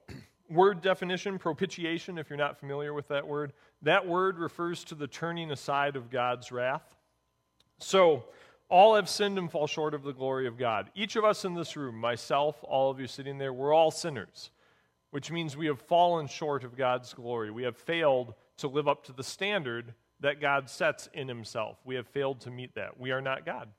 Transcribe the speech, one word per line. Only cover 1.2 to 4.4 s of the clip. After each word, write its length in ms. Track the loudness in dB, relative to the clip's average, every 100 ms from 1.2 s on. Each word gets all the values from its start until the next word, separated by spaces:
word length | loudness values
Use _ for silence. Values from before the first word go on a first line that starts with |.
| -4 -4
propitiation, 800 | -4 -2 -4 -4 -4 -4 -6 -10
if 100 | -8
you're 80 | -2
not 220 | -2 -2
familiar 340 | -8 -6 -6
with 160 | -6 -4
that 180 | -4 -2
word, 280 | -4 -4 -8 _ _
that 260 | 4 4 4
word 320 | 2 2
refers 460 | 0